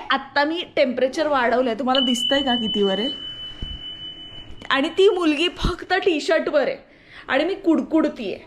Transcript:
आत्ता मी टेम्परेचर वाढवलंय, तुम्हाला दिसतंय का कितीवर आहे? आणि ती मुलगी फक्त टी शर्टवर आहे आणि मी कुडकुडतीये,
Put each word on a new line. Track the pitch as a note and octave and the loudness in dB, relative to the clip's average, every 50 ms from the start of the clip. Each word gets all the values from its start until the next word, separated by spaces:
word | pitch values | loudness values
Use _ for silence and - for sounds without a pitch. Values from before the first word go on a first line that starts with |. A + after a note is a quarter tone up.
| - - | 0 0
आत्ता | C4+ C#4 C#4 - - C#4+ C#4+ | -2 -2 -2 -2 0 0 0
मी | D4+ E4 F4 - - - | 0 0 -4 -6 -2 0
टेम्परेचर | E4+ C#4+ B3+ A#3 B3 B3+ C4+ C4 E4 D4+ | 2 2 2 2 0 0 0 0 -2 0
वाढवलंय, | D4+ C#4+ C4 A#3+ A#3 A#3 B3 C4 B3 A3+ | 0 2 2 2 2 2 2 2 0 -2
तुम्हाला | G#3+ C4+ B3 C4 C#4 B3+ | -2 0 0 2 2 2
दिसतंय | C4+ B3 - - - C#4 C#4 C#4 | 2 0 0 0 2 0 2 2
का | C4 A#3+ | 0 0
कितीवर | A#3+ A3+ G#3 G3+ G#3 G3+ G3 F#3+ F#3+ | 0 -2 -2 0 2 2 2 2 0
आहे? | A3+ C#4+ D4+ - - - - - - - - - C6+ C6+ - - - - - - - - D4+ - - - - - - - - - - - | -2 -4 -6 -8 -12 -14 -14 -14 -14 -14 -12 -10 -10 -10 -10 -12 -14 -14 -14 -14 -14 -16 -16 -16 -18 -18 -18 -16 -16 -16 -16 -12 -4 -2
आणि | B3 C#4 C4+ E4+ | 0 0 0 0
ती | E4 - F#4+ G#4 | 4 6 6 6
मुलगी | F#4 F4+ F4 D#4 D4+ C#4 E4+ | 6 4 2 2 2 2 0
फक्त | F4+ F4+ - - - F4+ - - - F4+ | 0 0 -2 -2 -2 -2 -4 -4 -2 -2
टी | F#4+ F#4 G4 D#4+ D4 | 2 2 2 0 0
शर्टवर | - - D#4+ D#4 B3+ E4 D4+ C#4+ B3 | 0 0 0 0 0 0 0 2 2
आहे | F#3+ - - - - - - - - - - - | 0 -2 -6 -10 -20 -20 -20 -20 -20 -20 -14 -6
आणि | - B3+ C#4 D#4 | -2 0 0 0
मी | F4+ G4 | 0 -2
कुडकुडतीये, | - - F4 D#4 B3+ - - D4+ D#4+ D4+ - - - A3+ F#3 - - - | 0 2 2 2 2 2 2 2 2 2 0 -2 -6 -8 -8 -8 -8 -12